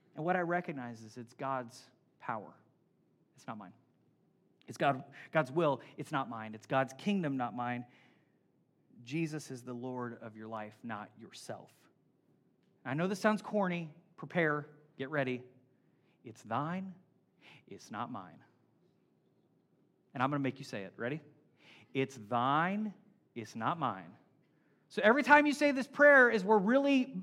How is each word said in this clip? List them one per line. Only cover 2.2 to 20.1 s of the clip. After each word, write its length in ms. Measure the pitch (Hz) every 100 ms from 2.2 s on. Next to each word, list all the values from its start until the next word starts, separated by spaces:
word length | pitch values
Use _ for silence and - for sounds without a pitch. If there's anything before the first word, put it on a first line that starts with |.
| - 113 78 - _ _ _ _ _ _ _ _
It's 100 | -
not 100 | 113
mine. 160 | 95 - _ _ _ _ _ _ _ _ -
It's 100 | 117
God, 280 | 151 131 - - -
God's 220 | 160 147
will. 280 | 151 156 131 - -
It's 140 | 139
not 180 | 147 120
mine. 240 | 117 110
It's 120 | 110 -
God's 280 | 135 131 -
kingdom, 400 | 208 202 156 135
not 180 | 120 113
mine. 300 | 120 120 - - - _ _ _ _ _ _ _ _ -
Jesus 480 | 120 156 160 156 -
is 100 | 127
the 120 | 127
Lord 440 | 123 127 127 120 117
of 140 | 117 107
your 120 | 110
life, 260 | 110 107 107
not 300 | 117 107 104 -
yourself. 520 | 110 - - 101 - _ _ _ _ _ _ _ _ _ _ _
I 120 | 127 143
know 120 | 185
this 120 | 202
sounds 220 | 220 214
corny. 500 | - 208 190 175 160 - _ -
Prepare. 520 | 151 180 156 147 143 - - -
Get 140 | 135
ready. 320 | 151 127 123 - - _ _ _ _ _ _
It's 180 | 120 113
thine. 520 | 107 117 151 185 190 180 _ _ _ _ - - -
It's 240 | 98 -
not 200 | 107 120
mine. 280 | 117 92 78 - _ _ _ _ _ _ _ _ _ _ _ _ _ _ _ _